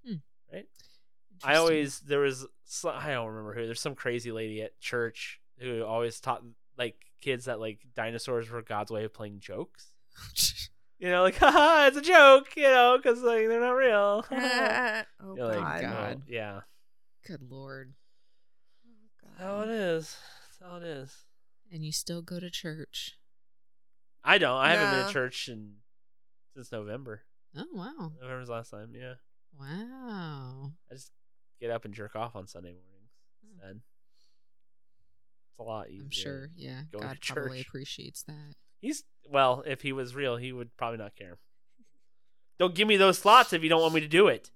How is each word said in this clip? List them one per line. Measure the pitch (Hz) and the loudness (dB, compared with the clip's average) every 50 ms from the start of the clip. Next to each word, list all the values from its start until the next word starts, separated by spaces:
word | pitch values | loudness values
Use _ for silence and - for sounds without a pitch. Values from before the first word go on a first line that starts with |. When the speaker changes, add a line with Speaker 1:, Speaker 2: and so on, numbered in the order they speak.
| - | -10
Speaker 1:
Hmm. | 247 214 156 - - - - - - | -10 -12 -12 -12 -16 -20 -20 -20 -18
Speaker 2:
Right? | - - - - - _ - - - - - - - - - - 196 180 | -18 -18 -18 -18 -20 _ -20 -20 -20 -20 -20 -20 -20 -20 -20 -20 -20 -10
I | - 135 | -2 2
Speaker 1:
Interesting. | 147 160 | 4 4
Speaker 2:
always, | 165 165 160 151 147 143 139 - | 4 4 2 0 -2 -4 -6 -12
there | - 143 143 143 | -6 -2 0 0
was, | 143 139 131 127 135 - - - - | 0 0 -2 -4 -10 -16 -20 -20 -20
so-, | - - - - 170 | -16 -14 -8 -6 -6
I | 131 131 135 151 | -6 -6 -6 -6
don't | 139 123 113 110 | -4 -4 -6 -6
remember | 110 110 107 107 107 | -10 -12 -12 -10 -8
who. | 117 117 | -8 -8
There's | 113 117 113 | -6 -8 -8
some | - 151 135 | -8 -8 -8
crazy | - - 131 120 120 113 120 | -6 -6 -4 -4 -4 -6 -6
lady | 113 113 113 110 107 107 | -8 -6 -6 -6 -6 -8
at | 107 - - - | -10 -10 -12 -12
church | - - - 120 117 117 117 - - - - - - - - - | -10 -6 -4 -2 -4 -4 -6 -10 -14 -14 -14 -18 -20 -20 -20 -14
who | 123 127 120 113 113 | -10 -8 -6 -6 -4
always | 107 113 117 120 117 113 - | -4 -2 -2 -2 -4 -6 -6
taught, | - 131 123 - 120 117 117 - - - - - | -6 -6 -6 -6 -6 -18 -20 -20 -20 -20 -8 -6
like, | 123 117 - - - - - - | -6 -6 -6 -12 -20 -20 -20 -12
kids | - 139 131 123 120 | -6 -4 -4 -4 -4
that, | 127 120 107 | -8 -6 -6
like, | 110 110 107 101 - 131 - | -6 -8 -10 -10 -18 -14 -8
dinosaurs | - 113 113 117 113 - - 127 117 117 110 | -6 -6 -6 -6 -8 -6 -4 -4 -4 -4 -6
were | 117 117 | -10 -12
God's | 110 - 113 104 107 - | -10 -6 -6 -6 -6 -4
way | 117 107 110 | -6 -6 -6
of | 107 | -8
playing | - - 110 104 101 101 | -10 -12 -14 -14 -14 -16
jokes. | 98 - 95 107 165 - - - - - - - - - - | -16 -12 -10 -10 -10 -10 -12 -20 -20 -20 -20 -20 -20 -20 -20
Speaker 1:
<laughs> | - - - - - - - - - - - - - - - - - | -18 -18 -10 -2 0 0 0 -2 -6 -14 -14 -16 -20 -20 -20 -18 -8
Speaker 2:
You | 180 180 | -2 0
know, | 175 180 | 2 4
like, | 185 185 185 | 4 4 6
<laughs> | - | 8
"Ha | - 285 | 6 8
ha, | - 349 294 311 330 311 285 277 | 8 8 8 8 8 8 8 6
it's | 269 | 6
a | 294 | 4
joke," | 285 330 370 330 285 277 269 269 277 - - | 0 8 10 12 12 12 12 10 8 2 -6
you | 320 294 | 2 6
know, | 269 262 254 240 247 254 262 | 6 8 8 8 8 6 6
'cause, | 277 269 233 240 | 4 2 0 2
like, | 254 233 233 220 220 220 | 2 2 2 2 2 2
they're | 233 233 | 2 0
not | 247 247 | 0 0
real. | 247 262 269 254 220 202 202 202 202 214 233 | 2 4 4 4 4 4 4 2 2 0 -2
<laughs> | - | -4
Speaker 3:
<laughs> | |
Oh, | 269 262 247 247 247 247 262 240 - 247 254 233 214 220 214 - - - - 190 190 | -6 -4 -2 0 0 0 0 0 0 0 -2 -2 -4 -4 -8 -10 -16 -20 -18 -14 -10
Speaker 2:
You're | 123 123 | -6 -4
like, | 113 110 104 | -4 -2 -2
Speaker 3:
God. | 90 78 76 82 | -4 -4 -4 -4
Speaker 1:
God. | 120 117 113 110 104 104 123 135 | -6 -6 -6 -6 -6 -8 -8 -10
Speaker 2:
"Oh, | 135 139 | -12 -10
yeah." | 120 117 107 104 98 98 - - - - - - - - - - - - - | -10 -8 -8 -8 -10 -14 -16 -18 -20 -20 -20 -20 -20 -20 -20 -20 -20 -20 -18
Speaker 1:
Good | - 180 139 127 123 | -16 -16 -16 -16 -18
Lord. | 131 135 135 135 135 135 135 127 139 - - - - - - - - - - - - - - - - - - | -18 -18 -16 -16 -16 -16 -16 -18 -20 -20 -20 -20 -20 -20 -20 -20 -20 -20 -20 -20 -20 -20 -20 -20 -20 -20 -20
Speaker 3:
Oh, | 233 233 214 214 220 - - - | -20 -20 -20 -20 -20 -20 -20 -20
Speaker 2:
That's | - - 160 | -20 -18 -12
how | 185 190 202 208 | -10 -8 -6 -6
Speaker 3:
God. | 214 220 | -4 -4
Speaker 2:
it | 226 | -4
is. | 220 202 180 165 160 156 - - - - - - - - - - - | -2 0 0 0 -2 -4 -8 -16 -18 -20 -20 -20 -20 -20 -20 -20 -20
That's | 180 180 | -20 -18
how | 175 | -18
it | 175 | -14
is. | 170 170 156 139 135 135 - - - - - - - - - - - - | -12 -12 -12 -12 -12 -14 -18 -20 -20 -20 -20 -20 -20 -20 -20 -20 -20 -16
Speaker 1:
And | 175 160 156 | -14 -12 -10
you | 151 | -8
still | 156 - - - 170 170 | -8 -8 -8 -8 -10 -12
go | 165 - 180 175 | -10 -12 -12 -12
to | 180 175 | -12 -10
church. | - - - 165 156 160 151 - - - - - - - - - - - - - - - - - - - - - - - - - - - | -12 -10 -10 -10 -12 -12 -14 -14 -12 -12 -12 -12 -16 -18 -20 -20 -20 -20 -20 -20 -20 -20 -20 -20 -20 -20 -20 -20 -20 -20 -20 -20 -20 -8
Speaker 2:
I | - 147 185 | 2 4 4
don't. | 202 165 131 127 131 | 4 4 2 2 2
I | 131 151 170 | 4 4 4
haven't | 208 208 202 | 4 4 2
been | 196 190 | 2 0
Speaker 3:
No. | 190 | -2
Speaker 2:
to | 196 202 | -2 -2
church | 143 127 127 - - - - | -4 -4 -4 -6 -10 -10 -10
in, | 123 110 107 104 101 104 - - - - - - - - - - - - - - - | -12 -14 -14 -16 -18 -20 -20 -20 -20 -20 -20 -20 -20 -20 -20 -20 -20 -20 -20 -20 -20
since | 139 120 - | -20 -16 -12
November. | - 113 104 104 107 131 139 123 107 107 - - - - - - - | -10 -10 -8 -8 -10 -10 -10 -12 -14 -14 -16 -20 -20 -20 -20 -20 -14
Speaker 1:
Oh, | 143 254 349 | -14 -14 -12
wow. | 349 208 175 247 302 320 180 160 156 156 | -12 -12 -12 -12 -12 -12 -12 -12 -12 -14
Speaker 2:
November's | 127 127 131 127 127 120 | -14 -12 -12 -12 -10 -10
the | |
last | 117 113 113 - | -10 -10 -10 -12
time, | - 104 107 117 117 | -16 -18 -16 -16 -18
yeah. | 117 127 127 127 127 - - - - - - - 143 | -18 -16 -18 -18 -20 -20 -20 -20 -20 -20 -20 -20 -18
Speaker 1:
Wow. | 139 139 156 185 226 240 254 262 254 240 220 190 170 160 147 139 131 127 127 131 139 143 151 - - - | -14 -12 -12 -12 -12 -14 -16 -16 -14 -12 -10 -10 -10 -10 -12 -12 -14 -14 -14 -14 -14 -16 -16 -18 -20 -20
Speaker 2:
I | - | -20
just | 135 - - - - - - - - - - - - | -20 -20 -20 -20 -20 -20 -20 -20 -20 -20 -20 -20 -12
get | 120 117 | -8 -6
up | 117 117 - | -6 -6 -8
and | 113 101 | -12 -14
jerk | 113 104 104 - | -14 -14 -12 -8
off | 110 113 120 117 | -8 -8 -8 -10
on | 104 95 | -14 -16
Sunday | 95 - 87 90 87 | -16 -18 -18 -18 -18
mornings | 87 90 - - - - - - - - - - - - - | -20 -20 -20 -20 -20 -20 -20 -20 -20 -20 -20 -20 -20 -20 -20
Speaker 1:
Hmm. | 214 214 | -20 -20
Speaker 2:
instead. | 180 98 95 98 110 123 - - - - - - - - - - - - - - - - - - - - - - - - - - - - - - - - - | -20 -20 -18 -18 -18 -20 -20 -20 -20 -20 -20 -20 -20 -20 -20 -20 -20 -20 -20 -20 -20 -20 -20 -20 -20 -20 -20 -20 -20 -20 -20 -20 -20 -20 -20 -20 -20 -20 -20
It's | - - | -20 -14
a | |
lot | 113 113 110 110 87 57 | -10 -10 -8 -10 -10 -12
easier | 76 95 135 | -16 -16 -14
Speaker 1:
I'm | 143 | -10
sure, | - - - 143 139 135 135 151 165 | -8 -8 -8 -8 -10 -12 -14 -18 -18
yeah. | 175 135 131 127 131 147 156 | -16 -16 -14 -14 -14 -16 -14
Speaker 2:
going | - - - | -12 -12 -12
Speaker 1:
God | 135 135 - | -12 -12 -10
Speaker 2:
to | - - 139 | -12 -8 -8
Speaker 1:
probably | 151 143 131 131 127 | -6 -8 -8 -10 -12
Speaker 2:
church. | 127 - | -14 -14
Speaker 1:
appreciates | - 135 135 - - - - 131 - - - | -14 -14 -14 -12 -14 -14 -14 -16 -16 -16 -16
that. | - 156 151 151 147 143 - - - - - | -16 -16 -18 -18 -20 -20 -20 -20 -20 -20 -12
Speaker 2:
He's, | - 240 311 - - - - - - - | -8 -8 -8 -8 -10 -18 -20 -20 -18 0
well, | 143 139 135 127 123 131 - | 2 4 4 4 4 0 -4
if | 151 135 - | -8 -8 -6
he | - 143 | -6 -6
was | 135 135 131 120 123 | -6 -6 -6 -8 -8
real, | 139 139 131 120 | -6 -4 -4 -4
he | 120 123 127 | -4 -6 -10
would | 127 123 120 117 - | -10 -10 -12 -14 -10
probably | - 117 117 120 110 | -8 -6 -6 -6 -8
not | 107 104 - | -12 -14 -16
care. | - 101 90 87 - - - - - - - - - - - - - - - - - - - - - - - - - | -18 -20 -20 -20 -20 -20 -20 -20 -20 -20 -20 -20 -20 -20 -20 -20 -20 -20 -20 -20 -20 -20 -20 -20 -20 -20 -20 -4 -2
Don't | 175 180 175 | -2 -2 2
give | 165 214 214 | 0 2 4
me | 214 | 6
those | 190 190 196 180 - | 8 8 6 6 4
thoughts | - 202 220 262 240 - | 6 8 10 10 8 6
if | 185 165 | 2 -2
you | 160 160 | 2 4
don't | 165 165 | 4 6
want | 165 160 160 | 4 4 2
me | 160 | 0
to | 156 151 | -2 2
do | 151 170 208 180 | 4 6 6 6
it. | 123 110 - - - | 4 2 -4 -18 -20